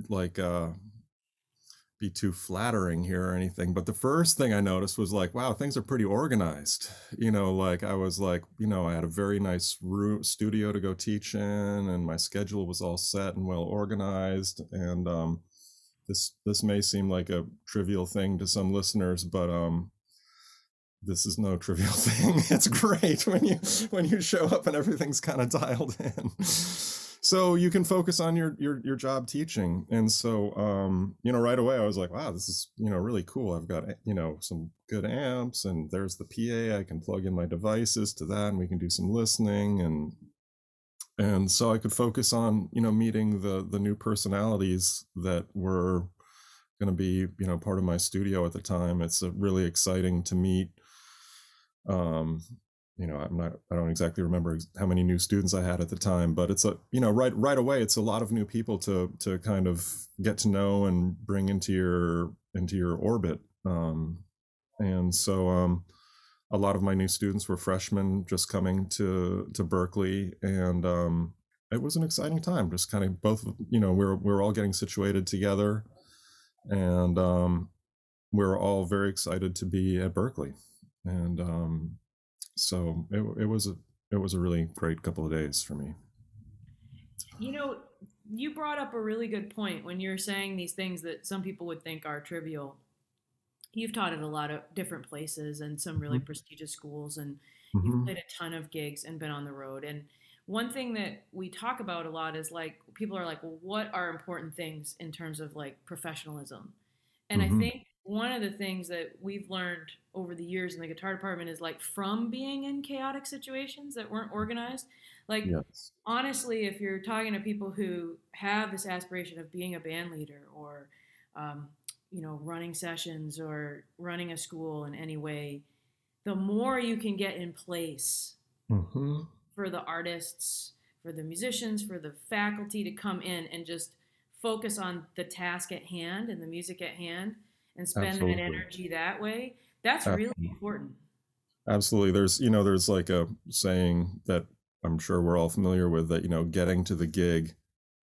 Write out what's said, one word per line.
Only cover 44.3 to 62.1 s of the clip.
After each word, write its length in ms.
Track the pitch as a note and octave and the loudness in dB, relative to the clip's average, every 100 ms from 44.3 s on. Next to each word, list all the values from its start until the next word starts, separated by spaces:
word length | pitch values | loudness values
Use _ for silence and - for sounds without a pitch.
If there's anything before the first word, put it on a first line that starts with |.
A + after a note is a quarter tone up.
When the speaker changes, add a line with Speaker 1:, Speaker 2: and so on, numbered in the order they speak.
| G2 A2 G#2+ G2 F#2 F2+ - - F2+ | 2 2 2 2 2 2 0 -6 -4
Speaker 1:
that 280 | F2+ F2 - | 0 0 0
were 540 | G2+ F#2 F#2 F2+ F2+ F2+ - _ - - - _ - | -2 0 2 4 2 0 -8 _ -20 -20 -20 _ -4
gonna 120 | G2+ | 0
be, 360 | F2 F#2+ F#2 F2+ - | 2 2 2 0 -2
you 80 | F#2+ | -2
know, 140 | F2 | -2
part 180 | G#2 F#2+ | 0 0
of 60 | |
my 140 | F#2 F2 | 2 2
studio 500 | - F#2+ G2 F#2+ F2 | 0 0 0 2 2
at 60 | |
the 80 | - | -2
time. 360 | - F2+ F2 F2 | -2 0 2 2
It's, 180 | E2+ - | 0 0
uh, 80 | F2+ | -2
really 320 | F2 G2 F#2 F2 | 0 2 4 2
exciting 580 | E2+ - F#2 F#2 F2 | 2 2 2 2 2
to 100 | F2+ | 2
meet, 360 | F#2 F#2 F#2 F#2 - _ - - - - - - _ _ _ - | 2 4 4 2 -4 _ -20 -20 -20 -20 -20 -20 _ _ _ -2
um, 540 | F#2+ F2 D#2+ D#2+ D#2+ E2 - _ _ _ - | 0 2 0 0 -2 -6 -18 _ _ _ -8
you 100 | F2 | -6
know, 80 | D2 | -4
I'm 200 | D2 E2+ | -4 -2
not, 160 | E2 - - | -2 -4 -4
I 40 | F2 | 0
don't 140 | E2 | 0
exactly 340 | E2 E2+ E2 | 2 0 2
remember 300 | F2 F2 E2+ E2 | 2 2 2 -2
ex-, 120 | E2 - | -4 -2
how 80 | F#2+ | 2
many 180 | F2+ | 4
new 140 | F2+ F2+ | 6 4
students 360 | - G2+ F#2 | 4 4 4
I 100 | F#2+ | 2
had 180 | F2+ F2+ | 2 0
at 80 | E2+ | -2
the 60 | F2 | 0
time, 380 | G#2 F2+ E2+ E2 | 2 4 4 4
but 160 | F2 | 2
it's 140 | G2 G#2+ | 4 2
a, 120 | - _ | 0 _
you 80 | B2+ | 2
know, 100 | A#2+ | 4
right, 260 | G#2+ B2+ G#2 | 6 4 4
right 220 | C3 C3+ | 4 4
away, 240 | B2 C#3 | 4 4
it's 140 | A2 - | 4 2
a 60 | |
lot 200 | G#2+ G#2+ | 2 2
of 100 | G#2+ | 0
new 140 | A2+ G#2 | 0 0
people 320 | A2+ A2 G2+ | 0 0 0
to, 320 | - F#2+ F2+ - | 2 2 2 -2
to 180 | - F#2 | -2 0
kind 280 | A2 G2 F#2 | 2 2 4
of 200 | E2+ F2 - - - | 2 -2 -6 -10 -2
get 160 | G2 G#2 | 0 2
to 100 | A2 | 4
know 360 | G2 G2+ G2+ G2 | 4 4 4 4
and 320 | F2+ F2+ F2 G#2+ | 4 2 0 -2
bring 240 | G2 F#2+ | 0 2
into 240 | G2 - | 2 2
your, 600 | F#2+ F#2 F2 F2 | 2 4 4 2